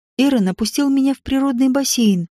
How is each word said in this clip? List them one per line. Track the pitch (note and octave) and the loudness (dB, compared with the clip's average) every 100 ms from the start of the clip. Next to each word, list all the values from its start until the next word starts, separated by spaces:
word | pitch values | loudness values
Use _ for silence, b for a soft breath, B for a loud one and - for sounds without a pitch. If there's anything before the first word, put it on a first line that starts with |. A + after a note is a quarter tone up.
| _ - | _ -2
Эрен | C#4 B3+ F#3+ | 0 2 0
опустил | F3+ A3 - C#4+ | -2 -4 -2 0
меня | C#4 C4+ | 2 0
в | C4+ | -2
природный | - C4+ C#4 A#3+ C4 | -4 -2 0 0 0
бассейн | C4+ C4 - A3 F#3 E3+ | 0 -2 0 2 2 -4